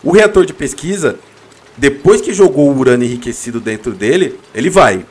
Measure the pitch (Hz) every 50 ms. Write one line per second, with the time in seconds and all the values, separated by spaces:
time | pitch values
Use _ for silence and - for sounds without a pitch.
0 | - 147 170 208 214 208 208 190 175 - - - 151 123 - - 143 165 196 196
1 | 160 120 92 - - - - - - - - _ _ - _ - 135 139 139 -
2 | - 175 214 208 - - 214 185 196 175 131 143 147 143 139 131 131 127 123 123
3 | 123 120 123 120 120 120 113 - - 120 117 117 104 110 107 104 - 123 104 92
4 | 101 110 151 190 185 139 - - _ _ _ 110 120 180 175 190 156 113 98 92
5 | - _